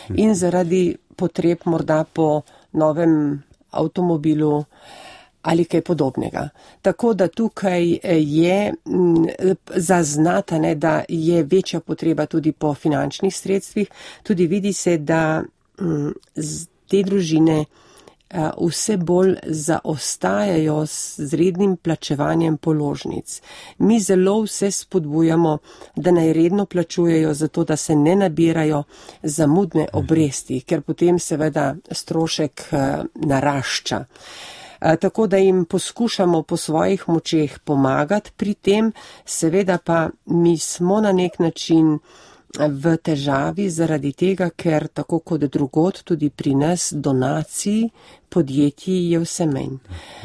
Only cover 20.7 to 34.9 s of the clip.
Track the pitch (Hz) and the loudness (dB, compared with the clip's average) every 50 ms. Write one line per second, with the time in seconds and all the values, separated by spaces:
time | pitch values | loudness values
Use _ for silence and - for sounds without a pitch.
20.7 | 151 151 156 151 - - - - - - 147 139 165 151 170 190 170 180 202 196 | 0 -2 -2 -4 -6 -10 -10 -10 -10 -10 -6 -4 0 2 2 2 2 2 0 0
21.7 | 185 - - 165 156 - - - 151 135 147 156 160 165 165 160 156 - - 160 | 0 0 -2 -4 -4 -4 -4 -4 -2 0 0 0 2 2 2 0 -2 0 0 0
22.7 | 156 151 147 143 147 143 - 170 - - - - - - - - - - - - | 0 0 -2 -4 -4 -6 -8 -8 -8 -8 -10 -10 -14 -16 -18 -20 -20 -20 -20 -14
23.7 | - - 175 196 226 226 190 - 190 185 185 190 202 220 214 196 - - 202 202 | -4 0 2 4 4 2 2 2 2 4 4 2 2 0 -2 -4 -4 -4 -4 -2
24.7 | - - - - - 185 156 147 147 160 165 160 160 170 170 156 151 147 - - | -2 -6 -6 -4 -4 -4 -2 0 0 2 2 4 4 4 2 2 0 -2 -6 -12
25.7 | - - - - _ - 143 180 180 170 160 160 156 165 165 175 196 202 196 - | -20 -20 -20 -12 _ -2 2 2 4 4 4 4 4 4 2 2 2 0 -2 -2
26.7 | - 175 170 - - 180 175 170 165 160 156 156 147 143 156 147 - 170 165 - | -2 -4 -4 -2 -2 0 2 2 2 2 2 0 0 -2 -4 -2 -2 -2 -2 0
27.7 | 156 - - - 156 147 147 160 185 202 196 180 147 160 165 165 160 165 156 151 | -2 -2 0 2 2 4 4 4 4 4 2 2 2 2 2 2 2 2 0 0
28.7 | 151 143 143 - - - - - - - - 156 147 165 156 143 156 190 202 165 | 0 -2 -4 -8 -14 -20 -20 -20 -16 -10 -8 -4 0 2 2 4 4 4 2 2
29.7 | - 160 156 - - 151 143 - 160 160 156 139 - - - - 135 127 - - | 0 -2 -2 0 -2 -4 -2 2 2 2 2 2 -2 -6 -8 -6 -8 -6 -4 -4
30.7 | 170 160 - - 151 - 170 175 175 170 - - 170 143 156 156 143 156 143 143 | -4 -4 -2 -6 -2 0 2 2 2 2 0 -2 -2 -2 -2 -2 0 0 -2 -2
31.7 | 151 - - - 165 - - - 160 160 165 160 - - 156 143 - - - - | -4 -6 -12 -12 -12 -10 -8 -4 -2 -2 -2 -2 -2 -4 -4 -4 -6 -10 -8 -4
32.7 | 156 139 135 135 143 151 - - - - 156 151 139 131 139 147 139 135 - - | -2 0 0 0 -2 -4 -6 -8 -8 -4 -2 0 0 2 2 0 0 0 -2 -4
33.7 | - - - - - 101 135 - - - - - - - - - - - - - | -6 -6 -6 -6 -6 -6 -6 -10 -16 -20 -20 -20 -20 -20 -20 -20 -20 -20 -20 -20
34.7 | - - - 160 | -10 -2 0 0